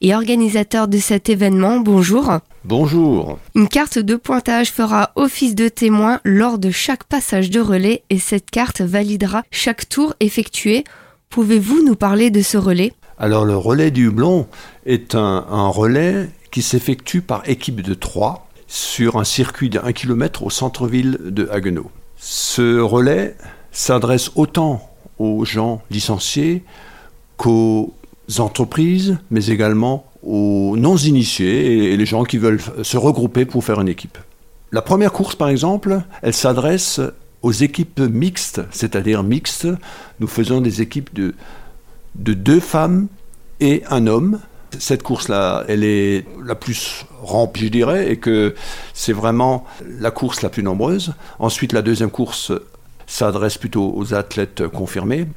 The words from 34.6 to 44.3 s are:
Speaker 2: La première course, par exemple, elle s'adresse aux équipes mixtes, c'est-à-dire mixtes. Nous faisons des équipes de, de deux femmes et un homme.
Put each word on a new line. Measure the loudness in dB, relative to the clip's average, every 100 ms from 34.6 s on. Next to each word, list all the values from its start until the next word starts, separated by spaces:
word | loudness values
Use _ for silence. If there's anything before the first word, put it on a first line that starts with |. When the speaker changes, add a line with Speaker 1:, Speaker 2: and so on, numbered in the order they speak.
| -8
Speaker 2:
La | -6
première | 0 2 2
course, | 0 -4 -2
par | 0
exemple, | 2 0 0 0 -2 -4 -6
elle | -4
s'adresse | 0 2 2 2 0 -2 -4 -4 -6 -20 -4
aux | -2
équipes | 2 0 0 -4 0
mixtes, | 0 2 0 -2 -8 -8 -10
c'est-à-dire | -6 -4 -2 0 0
mixtes. | 2 -2 -2 -4 -4 -4 -8 -20 -18 -8
Nous | -6
faisons | -2 0 2
des | 0 -2
équipes | -4 -4 -8
de, | -4 -4 -6 -14 -18 -18 -20 -20 -20 -16 -6
de | -2
deux | 0 4 2
femmes | 2 0 2 2 0 -6 -20 -20 -14 -2
et | 2 2 0
un | 0 2
homme. | 2 2